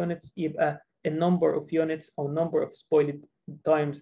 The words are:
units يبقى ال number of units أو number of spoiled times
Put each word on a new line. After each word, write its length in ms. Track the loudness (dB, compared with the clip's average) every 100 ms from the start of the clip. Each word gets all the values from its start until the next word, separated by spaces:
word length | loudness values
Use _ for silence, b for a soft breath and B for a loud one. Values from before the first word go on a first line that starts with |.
units 300 | -2 -4 -10 -6
يبقى 480 | -4 0 0 -2 _ _ -4
ال 140 | 0
number 420 | 2 4 2 0
of 40 | -2
units 460 | 0 0 -2 -8 -8
أو 160 | -4 -2
number 320 | 0 0 -2
of 40 |
spoiled 460 | -8 2 2 2 -2 -14 _ -18
times 520 | -6 0 2 0 -6